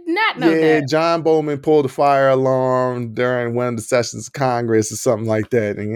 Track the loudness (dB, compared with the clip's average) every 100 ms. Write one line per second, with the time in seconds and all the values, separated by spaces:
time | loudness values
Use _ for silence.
0 | -6 -2 -2 0 0 2 4 2 2 0
1 | 0 0 2 0 0 -2 2 2 2 0
2 | 2 4 4 2 2 0 0 0 0 -4
3 | -6 -2 -2 0 -2 -2 -4 -4 -2 0
4 | 0 -6 -12 -4 -2 -2 0 2 0 -2
5 | -2 -2 0 -2 0 -2 -2 -4 -6